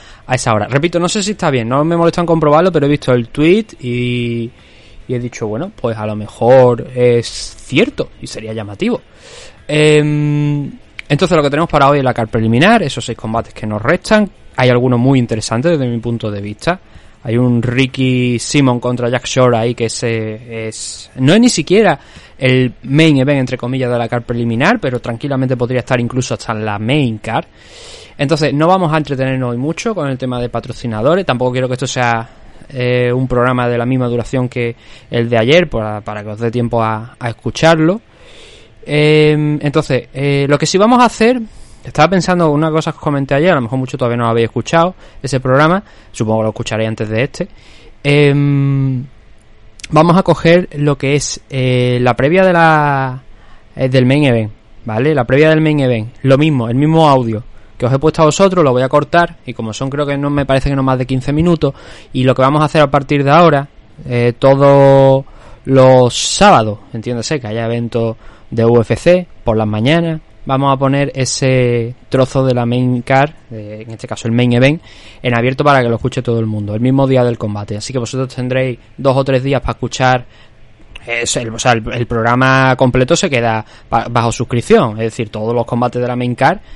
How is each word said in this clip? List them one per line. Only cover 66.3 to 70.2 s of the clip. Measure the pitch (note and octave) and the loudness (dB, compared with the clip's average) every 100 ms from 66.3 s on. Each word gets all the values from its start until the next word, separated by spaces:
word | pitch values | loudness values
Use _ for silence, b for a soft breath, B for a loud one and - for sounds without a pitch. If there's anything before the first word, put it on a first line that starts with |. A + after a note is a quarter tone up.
| - G3+ C#3+ G#2+ G2+ - | 2 6 6 2 -6 -12
entiéndase | A2+ A#2 A#2+ - D3+ | -12 -8 -6 -4 -6
que | G#2+ | -6
haya | A2+ | -6
eventos | A2+ A#2+ A#2 A#2 A2+ A2+ b b b | -4 -4 -4 -2 -4 -6 b b b
de | A#2 A#2 | 0 4
U | A#2+ | 4
F | A2 A2 | 2 0
C | E3+ F3+ F3 - | 2 2 0 -8
por | A#2+ A2 | -2 -2
las | G#2+ | 0
mañanas, | G#2+ B2 E3+ E3 D#3 | -2 0 0 0 -6